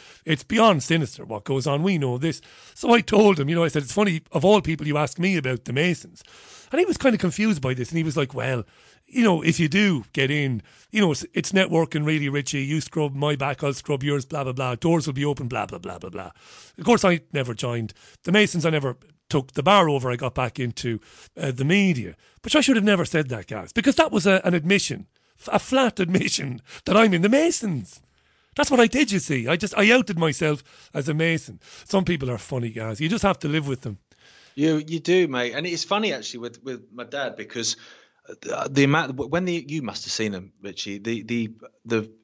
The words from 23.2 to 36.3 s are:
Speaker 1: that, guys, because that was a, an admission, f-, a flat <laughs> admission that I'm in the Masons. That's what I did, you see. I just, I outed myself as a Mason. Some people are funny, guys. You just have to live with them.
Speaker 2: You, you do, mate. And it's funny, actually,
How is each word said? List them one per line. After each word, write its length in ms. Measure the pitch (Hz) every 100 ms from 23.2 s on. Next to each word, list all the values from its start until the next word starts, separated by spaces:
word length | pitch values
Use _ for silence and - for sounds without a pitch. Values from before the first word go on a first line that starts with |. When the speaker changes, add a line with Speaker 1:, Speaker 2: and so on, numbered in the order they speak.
| 135
Speaker 1:
that, 160 | 113 -
guys, 260 | 107 87
because 240 | - 277 -
that 140 | 320
was 140 | 214 180
a, 160 | 190
an 120 | 185 175
admission, 500 | 156 196 - 104 - _ _ _
f-, 100 | -
a 80 | -
flat 400 | - 262 247 -
<laughs> 60 | 175
admission 540 | 185 - - 143 117 - - -
that 120 | 190
I'm 160 | 226
in 80 | 175
the 80 | 196
Masons. 720 | 277 330 - 220 139 - - _ _ _ _ _ -
That's 160 | 294
what 80 | 254
I 80 | 226
did, 240 | 254 262
you 80 | 196
see. 280 | - 135 117
I 100 | 170
just, 200 | 208 -
I 140 | 208
outed 260 | 247 226 170
myself 460 | 160 139 156 147 - - -
as 160 | 151 139
a 60 |
Mason. 460 | 151 165 160 - 101 - - -
Some 180 | 196
people 280 | 170 170 131
are 80 | 117
funny, 300 | - 131 117
guys. 280 | 113 110 110
You 100 | 156
just 140 | 220
have 140 | 196 180
to 80 | 151
live 200 | 156 139
with 140 | 127
them. 180 | 123 98 _ _ _ _ _ -
Speaker 2:
You, 280 | 156 151 156
you 120 | 165
do, 280 | 170 185 165
mate. 260 | 127 123
And 120 | 120 175
it's 180 | 165
funny, 300 | - 202 214
actually, 280 | 135 110